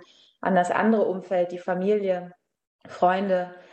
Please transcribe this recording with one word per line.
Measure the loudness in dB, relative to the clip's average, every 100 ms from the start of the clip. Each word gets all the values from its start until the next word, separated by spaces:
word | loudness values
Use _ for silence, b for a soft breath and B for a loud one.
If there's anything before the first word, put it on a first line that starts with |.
| b b b b
an | 0
das | 2 2
andere | 2 2 2 0
Umfeld, | -2 -2 -2 -2
die | -4
Familie, | -6 -2 0 0 0 -4 -6 -20 _ _ _ _ -12
Freunde, | 0 2 2 0 0 -2 B B